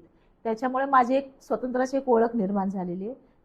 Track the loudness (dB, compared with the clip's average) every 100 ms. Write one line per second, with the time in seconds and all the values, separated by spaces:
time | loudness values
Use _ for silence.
0 | -12 _ _ _ -6 -2 -2 -2 2 4
1 | 4 2 0 -12 -6 -4 -2 -2 -2 -2
2 | 2 4 4 0 -2 -2 -2 -4 -6 -6
3 | -8 -12 _ _